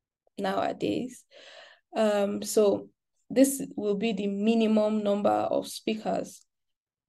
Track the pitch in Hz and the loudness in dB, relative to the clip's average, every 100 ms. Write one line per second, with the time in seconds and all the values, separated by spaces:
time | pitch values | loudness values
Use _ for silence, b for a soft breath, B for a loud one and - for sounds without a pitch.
0 | _ _ _ - 196 196 - - 208 208 | _ _ _ -8 -4 -2 -2 -2 -4 -2
1 | 254 247 _ B B B B B _ - | -6 -10 _ B B B B B _ -2
2 | 220 208 202 208 202 - 208 196 - _ | 0 2 0 -2 -2 2 4 2 -4 _
3 | _ _ _ 233 277 - - - 208 202 | _ _ _ 4 4 2 -8 -6 -2 -2
4 | 226 196 202 196 214 226 220 220 214 214 | -2 -2 -4 0 2 4 4 4 2 0
5 | 202 202 208 214 - - - - - 220 | 0 0 2 2 0 -2 -4 -8 -6 -4
6 | 190 - - - _ _ _ _ _ _ | -4 -4 -6 -12 _ _ _ _ _ _